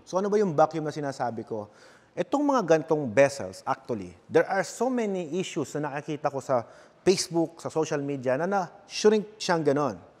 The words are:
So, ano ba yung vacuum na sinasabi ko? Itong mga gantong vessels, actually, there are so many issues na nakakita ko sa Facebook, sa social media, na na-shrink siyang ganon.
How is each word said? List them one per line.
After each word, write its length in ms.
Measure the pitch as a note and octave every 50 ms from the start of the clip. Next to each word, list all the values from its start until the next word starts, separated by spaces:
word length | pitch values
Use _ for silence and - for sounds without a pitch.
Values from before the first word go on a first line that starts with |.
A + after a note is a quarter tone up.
| -
So, 160 | - E3 F#3
ano 80 | G3+ G3+
ba 80 | G3+ G#3+
yung 160 | G#3 F#3 D3+
vacuum 320 | C#3+ E3 E3+ - D#3+ D3+
na 80 | D3+ C#3+
sinasabi 480 | D#3 D3 C#3 C3+ - C3 A#2+ A2+ A2+
ko? 320 | A2+ - A#2+ G#2+ G#2 - - - - - - - _ _ _
Itong 320 | - F3+ - - C#4+ D4 C#4+
mga 160 | C4+ B3 F#3+
gantong 480 | D#3 D#3+ D#3+ D#3 - D#3+ D3+ C#3+ A#2+
vessels, 480 | G2+ C3+ C#3+ C3+ - - G2 F#2 F#2+ - - B2+
actually, 480 | C3+ - - - B2 G#2 F#2 F2 F2+ - _ -
there 160 | - D#3+ C4 -
are 160 | F#3 G3 F3
so 240 | - - - A#3 C4
many 400 | B3+ A#3+ A3+ G#3 F#3+ F#3 F3 C#3 D#3+
issues 400 | F#3+ E3 - - E3+ C3+ - -
na 160 | D3 D3+ D3
nakakita 400 | C3+ D3 - - D3+ C#3 - C#3+
ko 80 | B2+ C3+
sa 240 | - - C3+ A#2+ A2+ - - - - - _ _ _
Facebook, 560 | E3+ G3 - - - D#3+ E3+ E3 D#3+ - -
sa 80 | - -
social 320 | - D#3+ D#3 D3+ D#3 D3
media, 400 | C#3 C#3 C#3+ C3+ A#2+ C3 B2 C#3
na 80 | E3 F#3+
na-shrink 880 | G3+ G3 F3 - - - - - - - - G#3+ A3 G#3+ F#3+ - -
siyang 240 | - - - F3 E3
ganon. 400 | D3+ C#3+ C3+ C#3+ D3+ B2+ G2 F2 F#2 - - _